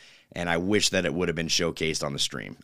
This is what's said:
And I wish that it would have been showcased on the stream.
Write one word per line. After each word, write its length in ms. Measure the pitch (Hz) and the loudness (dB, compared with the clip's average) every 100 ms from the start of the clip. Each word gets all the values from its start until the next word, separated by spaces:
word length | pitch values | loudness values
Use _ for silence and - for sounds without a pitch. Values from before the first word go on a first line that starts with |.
| - - - | -20 -20 -14
And 160 | - 87 | -6 0
I 100 | 85 | 0
wish 320 | 92 104 - | 2 4 4
that 140 | 95 | 2
it 80 | 87 | 2
would 140 | 80 87 | 0 0
have 60 | |
been 140 | 80 82 | 0 0
showcased 560 | - 85 78 80 76 73 | 0 0 0 -2 -2 -2
on 60 | |
the 60 | 69 | -2
stream. 360 | - 69 50 - | -4 -4 -10 -8